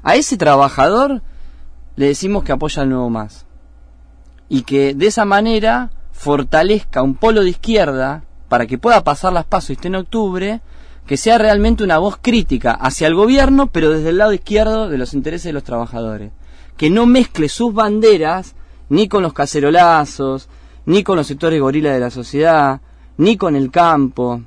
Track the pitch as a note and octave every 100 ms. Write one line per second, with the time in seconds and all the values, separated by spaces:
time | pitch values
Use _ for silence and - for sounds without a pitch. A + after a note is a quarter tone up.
0 | - A3+ D4+ G#3+ D3+ C#3 C#3 - C#3+ A3
1 | C#4 C4+ - - - - - - - -
2 | C#3 C#3+ F#3+ G3+ - D#3+ D3+ D3+ C3+ C3
3 | B2 A2+ G#2+ - - - - - - -
4 | - - - - - C#3 A#2+ C#3 C#3 C#3
5 | G3+ A3+ G3+ G3+ A3 G#3+ A3 A#3+ B3 -
6 | - - C#3+ C#3+ B2+ D#3 F3+ G#3+ - C3
7 | C3+ C3 A3+ A3 F#3 E3+ - A3 D#3 C3
8 | C3 D#3 - - - B2 A2+ B2+ A#3+ A3
9 | D3+ D3 F#3 F3 D#3+ F#3+ - C3+ F3+ F#3+
10 | F#3 A3+ G3+ F3+ G3 A3+ - - - -
11 | - C#3 A3 A3+ G#3+ G#3 A3 A#3 G3+ D#3+
12 | G3 G3+ - A#3 - B2+ A#2+ A2+ C3 -
13 | D#3 E3 G#3+ C4+ C4+ C4+ C4+ E3+ D#3 D#3
14 | D#3+ F3+ G#3+ G3 - G#3 A3 A3 G#3+ C#3
15 | B2 C#3 C#3+ E3+ E3+ D3 C3 A#2 A#2 A#2+
16 | A2+ G#2+ G#2 - - - - - D3+ G3+
17 | A#3+ B3+ A#3+ - D3 - A#3+ G#3+ G#3+ G#3
18 | A3 F#3+ D#3 F3+ - - - - - D3
19 | G#3 G3+ E3+ - C#3 D3+ C#3+ E3+ F3 E3
20 | C#3+ - C3+ C3+ - - - - - F#3+
21 | G3 F#3 C#3 C#3 E3 D#3+ C3+ D3 D3+ C3
22 | B2 B2+ A#2 C#3 D#3+ D#3+ C#3 C3+ - -
23 | - - F3+ A3 F#3 C#3 C3 F3 E3+ D3+
24 | C3+ B2+ B2 A#2+